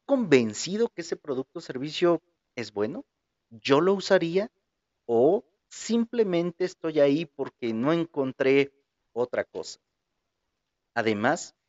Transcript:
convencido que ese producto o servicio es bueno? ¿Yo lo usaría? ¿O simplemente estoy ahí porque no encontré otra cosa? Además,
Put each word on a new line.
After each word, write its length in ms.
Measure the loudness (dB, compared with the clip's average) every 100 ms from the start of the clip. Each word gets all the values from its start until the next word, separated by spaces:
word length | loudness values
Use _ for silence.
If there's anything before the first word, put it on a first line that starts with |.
| 0
convencido 840 | -2 4 4 4 -4 -8 -4 -4
que 120 | -4
ese 140 | -10 -10
producto 440 | -6 -8 -8 -14
o 20 |
servicio 600 | -12 -10 -8 0 2 2 -2 _ _ -12
es 180 | -8
bueno? 320 | -4 -4 -4 -14 _ _ _ _
¿Yo 300 | -10 2 4
lo 140 | 4
usaría? 580 | 0 2 2 2 -2 -4 _ _ _ _ _ -2
¿O 400 | 2 4 2 -4 _ _
simplemente 960 | -16 -4 -2 -2 -2 0 0 -2 -4 -6
estoy 340 | -4 -4 2
ahí 260 | 4 2 -4
porque 480 | -8 -12 -6 -6
no 200 | -2 0
encontré 800 | 0 -2 -4 -6 0 2 4 2 _ _ _ _
otra 320 | -6 -4 -4 -6
cosa? 340 | -10 -12 -16 _ _ _ _ _ _ _ _ _ _ _
Además, 640 | -4 -2 0 -2 -2 -8 _